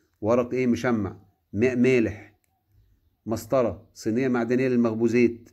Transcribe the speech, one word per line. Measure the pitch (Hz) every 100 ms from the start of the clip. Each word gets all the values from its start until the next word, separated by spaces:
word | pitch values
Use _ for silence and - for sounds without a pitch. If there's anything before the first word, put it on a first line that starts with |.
| _ -
ورق | 104 123 120
إيه؟ | 127 127
مشمع، | 113 127 110 98 101 _ _ _
ماء | 101 127 123
مالح، | 127 127 104 - - _ _ _ _ _ _ _ _ _ -
مسطرة، | - - 135 120 87 _
صينية | - 110 113 135
معدنية | 123 113 123 131
للمخبوزات، | 123 117 110 117 120 117 117 -